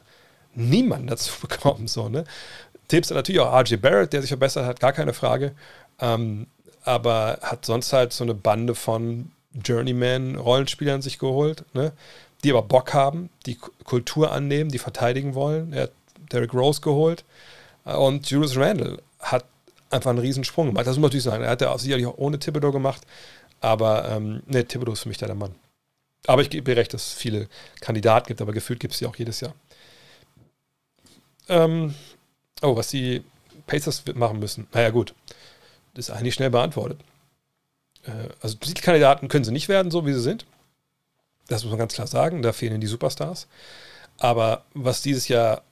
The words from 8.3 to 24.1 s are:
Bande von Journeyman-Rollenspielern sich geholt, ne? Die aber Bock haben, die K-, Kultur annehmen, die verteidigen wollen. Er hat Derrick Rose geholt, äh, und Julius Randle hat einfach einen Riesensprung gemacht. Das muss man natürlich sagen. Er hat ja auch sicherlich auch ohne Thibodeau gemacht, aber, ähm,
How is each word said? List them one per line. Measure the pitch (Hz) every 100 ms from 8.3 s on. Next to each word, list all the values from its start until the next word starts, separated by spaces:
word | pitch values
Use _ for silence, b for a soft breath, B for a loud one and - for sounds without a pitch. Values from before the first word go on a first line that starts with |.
Bande | 107 110 107 120
von | 117 - 113 117 117 139 _ _
Journeyman-Rollenspielern | 135 101 117 127 123 123 127 131 - 120 127 135 - 147 139
sich | 135 -
geholt, | 135 131 151 156 -
ne? | 127 151 - B B B B
Die | 143
aber | 123
Bock | 104 131 -
haben, | 151 139 160 175 _ -
die | 113
K-, | - -
Kultur | - 123 120 151 156
annehmen, | 135 143 143 156
die | 131
verteidigen | - - 120 127 139
wollen. | 135 143 156 165
Er | 135
hat | 131 - _ - -
Derrick | 123 120
Rose | 127 135 147
geholt, | 156 143 160 165 - B B B B B -
äh, | 143
und | 135 139 139
Julius | 139 151 127
Randle | 151 214 - - - _
hat | - 127 - _ _ _ _
einfach | 131 131
einen | 120
Riesensprung | 123 135 127 - 156
gemacht. | 190 123
Das | 131
muss |
man | 151
natürlich | 139
sagen. | 120 110
Er | 117
hat | 123
ja | 127
auch | 127
sicherlich | 127 135 120
auch | -
ohne | 139 151
Thibodeau | - 151 143
gemacht, | 139 135 131 - B B B B _
aber, | 113 110 110 110
ähm, | 110